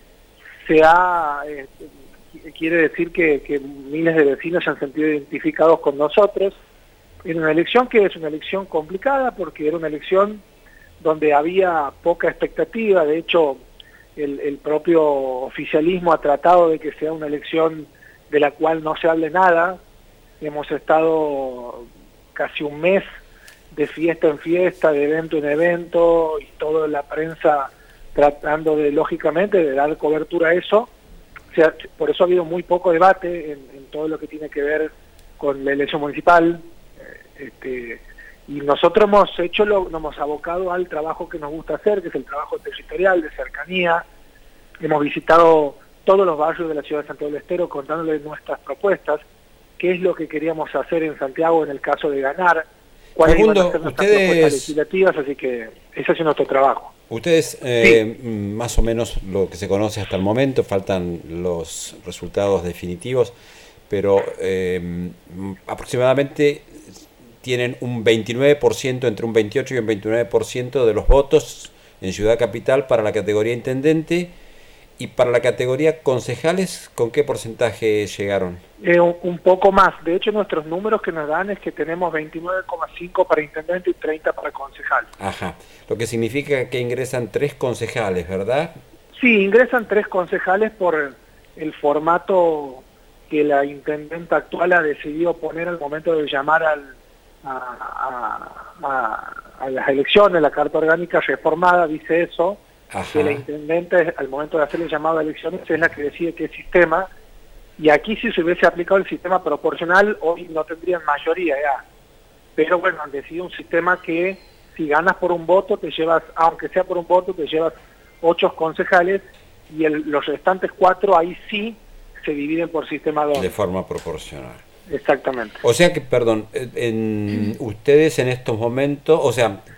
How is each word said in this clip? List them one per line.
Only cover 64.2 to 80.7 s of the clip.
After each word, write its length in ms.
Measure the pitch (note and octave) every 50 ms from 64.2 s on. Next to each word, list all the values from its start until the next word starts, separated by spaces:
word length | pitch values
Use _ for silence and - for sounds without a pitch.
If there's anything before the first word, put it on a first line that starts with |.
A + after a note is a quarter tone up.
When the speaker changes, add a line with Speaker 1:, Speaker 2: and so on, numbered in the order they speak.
| - - - -
Speaker 2:
eh, 720 | - F#2+ F#2+ F#2 F#2 F2+ F2+ F2+ F2 F2 F2 F2 F2+ F2 - - _ - E2+ F2+ G2 G2 F#2+ - _
aproximadamente 920 | - - - - - - B2 B2+ C3 C3 C#3 C#3 C#3 - - D3 C#3+ C#3+ - - - - - - - - - - _ _ _ - - - _
tienen 340 | - C3 B2 B2 B2 A#2+ B2+ -
un 220 | C3 B2 B2 A#2 G#2
veintinueve 520 | A#2 A2+ A2+ G#2 A2+ A#2 B2 C#3 C#3+ D3
por 200 | C#3+ - A#2 G#2+
ciento, 320 | - - B2+ B2+ B2+ C3
entre 180 | A#2+ G#2 - A#2
un 80 | A#2 A2
veintiocho 400 | A2+ G#2+ G#2 - C#3 C3 C3 C3
y 60 | B2
un 80 | A2
veintinueve 380 | G#2+ A2 G2 G#2 G#2+ A2+ A#2+ A#2+
por 200 | - - A2+ A2
ciento 400 | - - B2+ B2 B2 - C3+ B2
de 80 | A2 G#2
los 140 | G#2 F#2
votos 640 | - C3+ C#3 C#3 - D#3 D3 - - - - - - - _ _ _ _ _
en 140 | G2 F#2+ F2
Ciudad 240 | G2 G#2 A2 A#2
Capital 480 | A#2 A#2+ A2 G2 F#2+ F#2+ C#3 C3 C#3 C#3
para 160 | - B2+ A2+
la 100 | G#2+ G#2
categoría 420 | G#2 G#2+ F#2 G#2 G#2 G#2+ G#2+ A2+ A#2+
intendente. 760 | A#2 A2+ C3 C3 C3 C3+ D#3 D#3+ D#3+ D#3 - E3+ F3 F3 F3 - - - - - - - - - - - _ _ -
Y 80 | B2
para 240 | - - - B2 A#2+
la 80 | A#2+ A#2+
categoría 640 | - B2 G#2 - B2+ B2+ C3 C3+ D#3 D#3+ - - -
concejales, 880 | C#3 C3 A#2+ - - A#2+ - - D#3+ F3+ F#3+ F#3 - - - - - _
¿con 160 | - A#2+ A2+
qué 140 | - D3+ C#3+
porcentaje 840 | C3+ A#2 A2+ - A#2 A2 - B2 A2 G#2 - A2+ A2 G#2+ G#2 G#2
llegaron? 540 | F#2+ - - G2+ G2+ G2+ G2 F#2+ F2+ F2 F2 - - _ - G#3
Speaker 1:
Eh, 160 | F3 F3 F3
un, 160 | F3 E3+ E3+ - -
un 160 | F3+ F3 E3+
poco 320 | - F#3 F#3 F#3 G3 G3
más. 240 | F#3+ G3 F#3 E3+ - - D#3
De 100 | E3 F3
hecho, 180 | G3 - G#3+
nuestros 360 | G#3 G#3+ G3+ - F#3 D#3+ D3+
números 340 | D#3+